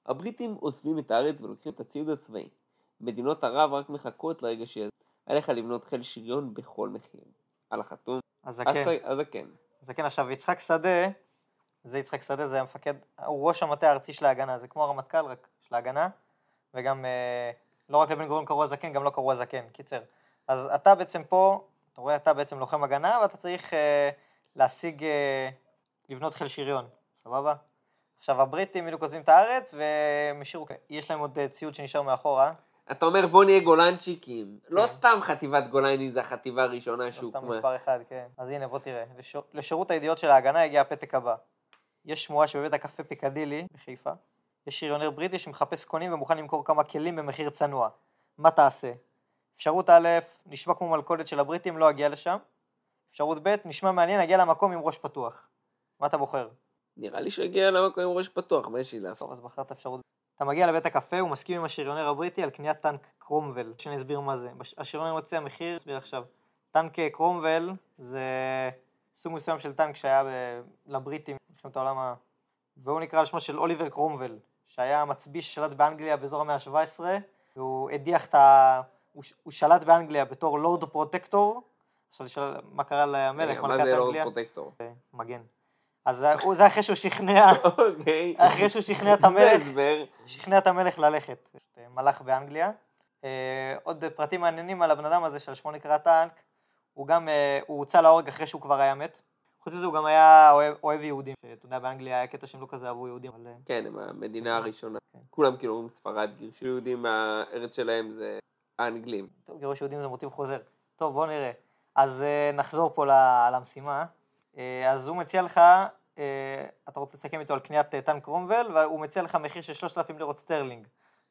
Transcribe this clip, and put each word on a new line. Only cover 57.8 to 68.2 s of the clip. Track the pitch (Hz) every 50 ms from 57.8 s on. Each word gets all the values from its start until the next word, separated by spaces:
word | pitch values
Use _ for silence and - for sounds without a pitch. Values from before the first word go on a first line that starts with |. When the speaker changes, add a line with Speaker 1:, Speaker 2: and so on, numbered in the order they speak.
| 190 190 - 185 180
Speaker 1:
עם | 180
ראש | 175 185 185 -
פתוח, | - 175 170 - 170 135 - -
מה | 113 127
יש | 131 -
לי | 123 110
להפוך? | 95 92 110 -
Speaker 2:
טוב, | 143 127
אז | 127 123
בחרת | 120 156 - 139 135 -
אפשרות. | 135 - - 131 127 127 - _ _ _ _ _ _
אתה | - 143 139
מגיע | 143 175 180
לבית | 165 160 165 165
הקפה, | 160 - 135 - - 175 185
הוא | 185 165
מסכים | 139 - - 180 175 170
עם | 165
השריונר | 147 - 156 139 143 143 160 151 147
הבריטי | 143 143 170 180 - 190
על | 165 139
קניית | - - 147 156 147 -
טנק | - 151 147 139 _ _ _ _
קרומוול, | - - 147 156 151 139 123 123 113 113 113 -
שאני | - 147 143
אסביר | 135 131 135 147 143
מה | 143 139 135
זה. | 123 123 123 127 127
בש-, | 120 - - -
השריונר | 139 - - 151 160 165 160
מציע | 156 156 - 175 160
מחיר, | 147 135 - - 170 170 175
אסביר | 165 - 156 139
עכשיו. | 135 - - 139 127 120 - _ _ _ _ _ _ _ _
טנק, | - 156 165 156 - 170
אה, | 160 147
קרומוול | - - 160 175 180 170 156 160 160 165 170 185 190 185 _ _ _ -
זה, | 127 123 131 131